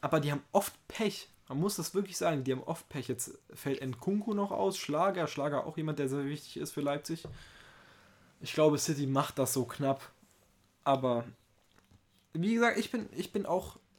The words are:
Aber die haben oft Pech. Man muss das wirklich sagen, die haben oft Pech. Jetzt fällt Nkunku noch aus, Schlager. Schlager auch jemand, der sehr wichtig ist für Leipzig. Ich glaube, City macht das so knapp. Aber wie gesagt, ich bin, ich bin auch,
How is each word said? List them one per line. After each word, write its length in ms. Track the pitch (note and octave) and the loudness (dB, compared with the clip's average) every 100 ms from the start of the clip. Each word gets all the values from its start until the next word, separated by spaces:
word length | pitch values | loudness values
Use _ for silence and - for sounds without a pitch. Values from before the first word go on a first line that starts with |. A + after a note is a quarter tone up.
Aber 200 | D3 D#3+ | 0 2
die 120 | D3 | 2
haben 100 | C#3+ - | -2 0
oft 220 | G3 G3+ - - | 0 0 -4 -12
Pech. 400 | - G#3+ G3+ - - - | -2 -2 -2 -10 -18 -6
Man 120 | C3 | 0
muss 160 | F#3+ - | 0 0
das 180 | D#3+ | -2
wirklich 220 | F#3+ G3 F3 | -2 -2 0
sagen, 260 | F3 D3+ | 0 2
die 80 | B2+ | 0
haben 140 | C3 | -2
oft 240 | - D#3+ - | -2 -6 -6
Pech. 180 | D3 B2 | -8 -4
Jetzt 320 | - - - - | -4 -6 -10 -18
fällt 280 | - C#3+ C#3 | -8 -4 -2
Nkunku 520 | C3 B2+ - G#3 G#3 | -4 -4 0 0 0
noch 160 | G3+ G3+ | 0 0
aus, 280 | G3 G3 F#3+ | 2 2 0
Schlager. 500 | - D3+ F#3+ F3+ D#3 | 0 2 2 2 0
Schlager 360 | - C#3+ C#3+ | 0 0 0
auch 120 | - D#3+ | -2 -4
jemand, 240 | D#3 D3 | -2 0
der 80 | C#3 | 0
sehr 160 | C#3 | 0
wichtig 320 | C#3 D3 - - | -2 -4 -8 -8
ist 160 | D3 | -6
für 80 | - | -2
Leipzig. 420 | C#3+ C#3+ - E3 - - - - - - - - - - - - | -2 -2 -2 -6 -8 -16 -18 -20 -20 -20 -20 -20 -20 -20 -20 -14
Ich 120 | - | -4
glaube, 260 | - D#3 D3 | 6 6 6
City 280 | - C#3+ C#3 | 2 0 2
macht 320 | C3+ D3 - | 2 2 2
das 140 | B2+ | 0
so 120 | - | 2
knapp. 460 | A#2+ - C#3 C#3 - - _ _ _ _ _ _ | 0 0 0 0 -4 -20 _ _ _ _ _ _
Aber 420 | - C#3 C3 A#2+ B2 - _ _ _ _ _ - _ _ _ | 2 2 4 0 -2 -10 _ _ _ _ _ -20 _ _ _
wie 220 | D#3+ F#3+ | -2 2
gesagt, 240 | A3+ A#3 G#3+ | 4 4 4
ich 120 | A3+ | 0
bin, 180 | A#3+ - | -2 -6
ich 200 | C#3+ G3+ | -6 -4
bin 140 | G#3 - | -2 0
auch, 300 | F#3 - - _ | -2 -2 -12 _